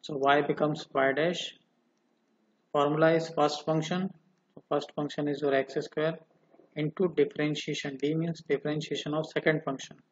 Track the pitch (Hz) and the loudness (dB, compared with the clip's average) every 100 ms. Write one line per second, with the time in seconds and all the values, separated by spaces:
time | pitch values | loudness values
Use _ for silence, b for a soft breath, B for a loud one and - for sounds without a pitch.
0 | - 147 139 147 143 143 156 151 - 139 | -8 0 4 4 4 0 0 0 -4 2
1 | 135 135 165 180 - - _ _ _ _ | 2 2 0 0 -8 -14 _ _ _ _
2 | _ _ _ _ _ _ _ 147 147 151 | _ _ _ _ _ _ _ 0 2 4
3 | 160 165 - - 147 - - 160 156 180 | 4 4 0 0 0 0 -2 -2 0 -2
4 | 190 - _ _ _ - _ 147 - - | -4 -8 _ _ _ -20 _ -4 -2 -6
5 | 147 - 147 139 143 135 135 151 143 - | -6 -4 -4 -2 0 0 0 -4 -4 -2
6 | 156 165 _ _ _ - _ - 151 - | -2 -4 _ _ _ -20 _ -4 -4 0
7 | 185 151 139 - 151 147 - 143 147 135 | 0 2 0 0 -2 -2 -6 -6 -6 -4
8 | 147 160 165 160 - 139 151 151 151 143 | -2 0 -2 -6 -2 -2 0 -4 -4 -6
9 | 151 151 156 156 160 151 - 135 - - | -2 -4 -2 0 2 2 -2 -8 -10 -18
10 | _ | _